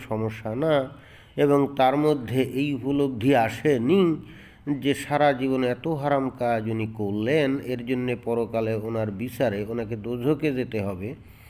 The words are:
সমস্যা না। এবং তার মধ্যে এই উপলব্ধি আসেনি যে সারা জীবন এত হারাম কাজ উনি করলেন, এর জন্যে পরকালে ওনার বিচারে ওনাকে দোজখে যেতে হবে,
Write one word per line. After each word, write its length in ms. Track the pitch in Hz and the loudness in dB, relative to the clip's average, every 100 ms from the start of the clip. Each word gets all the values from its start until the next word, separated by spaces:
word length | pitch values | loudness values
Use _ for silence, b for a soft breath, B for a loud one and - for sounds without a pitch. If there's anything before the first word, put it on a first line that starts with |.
| - | -4
সমস্যা 460 | 110 110 110 110 | -4 -4 -6 -6
না। 340 | 117 160 147 131 - B B B B | -2 2 2 0 -8 B B B B
এবং 380 | 143 143 135 139 | 4 4 2 2
তার 200 | 131 139 | 2 4
মধ্যে 460 | 151 147 110 127 | 2 2 0 0
এই 320 | 123 127 147 | 0 0 -2
উপলব্ধি 600 | 131 127 143 139 120 120 | -2 -2 0 0 0 4
আসেনি 800 | 131 113 - 156 131 120 196 175 156 - B B B 143 143 | 4 4 0 0 2 4 4 4 2 -6 B B B -6 -2
যে 140 | 135 | 0
সারা 380 | 139 - 147 147 | -2 0 4 4
জীবন 320 | 131 131 131 | 4 2 2
এত 240 | 127 123 165 | 0 0 -2
হারাম 420 | 151 143 139 131 | -2 0 2 0
কাজ 400 | 127 120 117 110 | -2 0 0 0
উনি 160 | 113 110 | -2 -4
করলেন, 640 | 110 101 104 113 156 139 139 | -4 -2 0 2 2 2 0
এর 280 | 120 123 120 | -4 -6 -2
জন্যে 300 | 127 123 120 | -2 -2 -2
পরকালে 580 | 117 117 110 113 110 | -2 -2 0 -2 0
ওনার 360 | 110 110 113 107 | -2 -2 -2 -2
বিচারে 560 | 98 127 - 127 101 104 | -4 -6 -2 0 0 -4
ওনাকে 280 | 117 110 113 | -6 -6 -6
দোজখে 560 | 110 123 127 151 156 | -6 -2 0 0 0
যেতে 280 | 127 120 110 | -2 -4 -4
হবে, 340 | 101 92 104 151 B B | -4 -6 -8 -12 B B